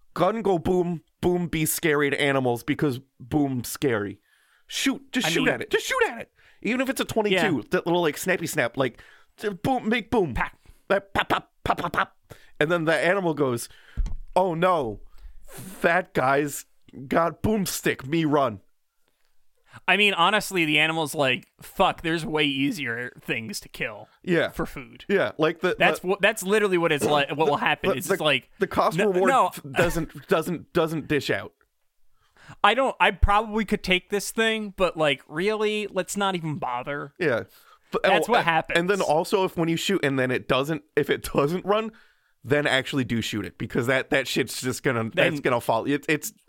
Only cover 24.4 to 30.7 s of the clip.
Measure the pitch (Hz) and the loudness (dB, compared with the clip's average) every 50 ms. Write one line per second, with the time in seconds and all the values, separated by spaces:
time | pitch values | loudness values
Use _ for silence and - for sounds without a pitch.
24.4 | 123 90 - - 160 - - - 123 117 - - - - 196 185 135 104 - - | 0 0 -2 -6 -8 -8 -8 -12 -14 -14 -18 -12 -2 0 2 2 2 0 0 0
25.4 | 156 160 175 - - 180 160 - 165 196 165 - - 180 202 - 185 208 226 - | 0 0 0 0 -2 -2 0 2 2 2 2 0 -2 -2 0 2 2 2 2 0
26.4 | 180 190 208 220 208 196 185 170 165 165 151 139 - 147 147 143 139 139 160 139 | -2 0 2 2 2 2 2 2 2 2 2 2 2 2 2 2 2 0 0 0
27.4 | 160 147 143 - - 156 151 - - 185 175 127 - - 196 165 - - 139 127 | 2 2 2 2 2 0 0 0 0 -2 -2 -2 -2 -2 -2 0 2 2 0 0
28.4 | - _ _ - 196 - - - 175 202 160 170 208 208 180 180 190 262 269 247 | -2 _ _ -4 -4 -2 0 0 0 2 2 2 2 2 2 4 4 4 4 4
29.4 | 190 180 - 165 - 139 131 147 165 175 - 170 160 - - - - - 180 165 | 2 2 -2 -8 -14 -4 0 2 2 2 2 -2 -4 -6 -8 -14 -4 0 0 0
30.4 | 156 180 170 - - - | 0 0 -4 -6 -8 -4